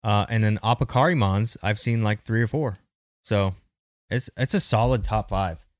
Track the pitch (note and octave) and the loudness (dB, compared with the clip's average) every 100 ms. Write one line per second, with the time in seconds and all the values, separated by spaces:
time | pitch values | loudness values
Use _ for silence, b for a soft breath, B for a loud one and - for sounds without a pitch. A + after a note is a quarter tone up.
0 | A2 G#2 - A#2 A2 G#2+ A2 A#2+ B2+ B2 | 2 0 2 2 2 0 0 0 0 2
1 | D3+ E3+ G2 G2 A2+ - G2+ G#2+ - A#2 | 2 2 2 2 -2 -4 -4 -2 -2 0
2 | G#2+ G#2+ - A2+ A#2 D3 C#3 F#2 _ _ | 0 -2 -2 0 0 0 -4 -6 _ _
3 | _ _ - G#2 F#2+ F#2 _ _ _ _ | _ _ -2 0 0 -2 _ _ _ _
4 | _ B2 - - C3 G3 - A2 A#2+ B2+ | _ -6 -6 -6 0 0 2 2 2 0
5 | F#2+ G#2+ - F#2+ F#2 D#2+ _ | 0 -2 -2 -2 -2 -6 _